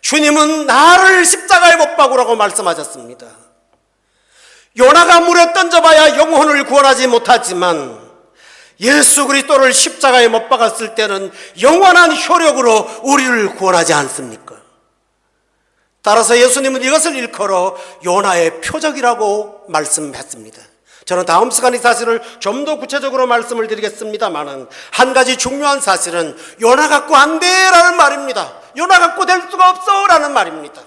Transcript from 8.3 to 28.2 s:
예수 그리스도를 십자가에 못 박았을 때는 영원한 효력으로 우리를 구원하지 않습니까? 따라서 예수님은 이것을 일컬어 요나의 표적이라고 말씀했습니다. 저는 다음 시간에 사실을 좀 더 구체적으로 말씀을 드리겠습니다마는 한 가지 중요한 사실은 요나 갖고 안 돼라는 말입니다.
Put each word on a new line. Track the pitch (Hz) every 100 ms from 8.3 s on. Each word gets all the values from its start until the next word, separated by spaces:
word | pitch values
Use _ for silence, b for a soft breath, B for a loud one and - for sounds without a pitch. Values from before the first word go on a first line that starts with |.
| b b b b b
예수 | 214 294 277 - 269
그리스도를 | 277 269 277 262
십자가에 | 254 330 - 269 247 233
못 | 226 226
박았을 | 254 226 220 220 220
때는 | 214 196 190 B B -
영원한 | 233 330 381 349 339 302
효력으로 | - 349 320 269 240 220 - B
우리를 | 269 269 254 240 196 -
구원하지 | 190 180 165
않습니까? | 151 135 - 127 110 - - _ _ _ _ _ _ _ _ _ _ _ _ _ _
따라서 | - 214 226 240
예수님은 | 247 254 269 262
이것을 | 262 302 320 269
일컬어 | 240 - 196 190 185 180 B B
요나의 | 170 180 202 175 165 165
표적이라고 | - 311 311 277 240 240 214 208 208 - -
말씀했습니다. | 156 151 165 151 131 131 117 107 - - _ b b -
저는 | 180 180
다음 | 170 240
시간에 | 254 254 240
사실을 | 240 220 233 233 B B
좀 | 196 240
더 | 285 302
구체적으로 | 294 285 269 254 254
말씀을 | 233 233 233 220
드리겠습니다마는 | 214 208 208 214 214 214 156 147 135 123 B B
한 | - 254
가지 | 262 254 254
중요한 | 254 277 285 277
사실은 | 202 185 180 170 156 - B B
요나 | 226 262 302
갖고 | 294 285 294
안 | 294 320
돼라는 | 359 370 370 349 349 349
말입니다. | 285 285